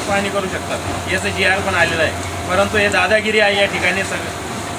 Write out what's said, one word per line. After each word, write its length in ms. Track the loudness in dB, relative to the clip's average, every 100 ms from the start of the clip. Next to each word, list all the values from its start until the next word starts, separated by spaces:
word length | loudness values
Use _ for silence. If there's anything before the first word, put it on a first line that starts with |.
| 0
पाणी 200 | 0 0
करू 180 | -2 -2
शकतात, 580 | -4 -6 -6 -4 -6 -4
याचं 160 | -2 -2 0
जीआर 220 | 2 2
पण 160 | 0 2
आलेलं 280 | 2 2
आहे. 440 | 0 -2 -6 -6 0
परंतु 280 | 2 2 2
हे 100 | 2
दादागिरी 500 | 2 4 2 2 4
आहे 200 | 4 4
या 60 | 2
ठिकाणी. 380 | 2 0 0
सग-, 280 | -2 -4 -6 -8 -8 -8 -6